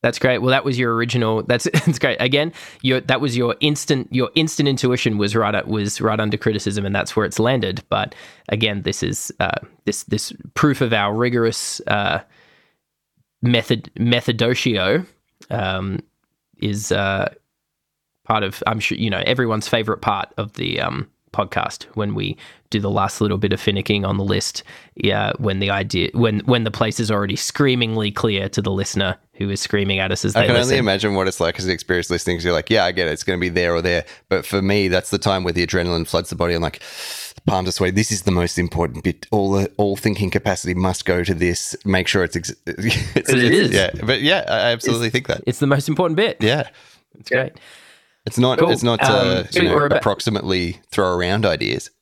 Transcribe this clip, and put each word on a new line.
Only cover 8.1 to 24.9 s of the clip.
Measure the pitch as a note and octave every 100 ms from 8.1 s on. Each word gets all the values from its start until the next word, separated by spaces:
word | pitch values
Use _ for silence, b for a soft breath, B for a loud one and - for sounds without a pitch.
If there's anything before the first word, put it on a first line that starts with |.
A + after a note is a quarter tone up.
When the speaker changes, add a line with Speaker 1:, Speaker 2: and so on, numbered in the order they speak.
| B B B -
Speaker 1:
again, | G#2+ G#2+ G2+
this | - -
is, | F2+ F#2+ - -
uh, | F#2 - - _ -
this, | -
this | - G#2+ - - -
proof | - D3+ C3+
of | B2
our | A2 G2+
rigorous, | G#2+ B2 A#2+ A2+ - - - -
uh, | G#2 G2+ D#2 - b b b b b _ _ _ _ _ _
method, | A#2+ A#2+ - A#2 - -
methodotio, | A#2+ A#2+ - A2+ A#2+ B2+ C3 G#2 F#2 C#3 F3+ _ _ _ -
um, | A2+ F#2+ F#2+ F#2+ F#2+ - _ _ _ _ _
is, | G#2 G#2 G#2
uh, | F#2+ G2 G2 F#2+ - _ _ _ _ _ _ _ _
part | - A2
of, | G2 - -
I'm | A2
sure, | - -
you | A2
know, | F#2 -
everyone's | B2+ A#2+ A2 -
favorite | A#2 A2 G#2+
part | - G2 - -
of | G#2
the, | - F2 E2
um, | E2+ C2+ - _ _
podcast | - G2 - - - -
when | - G#2
we | G#2 G2 - B B _
do | G#2+
the | G2+
last | G#2 G2 -
little | G#2 F#2+
bit | G2+
of | F#2+
finicking | - G2+ - G#2 G2
on | G2
the |
list. | G2 G2 - - B B B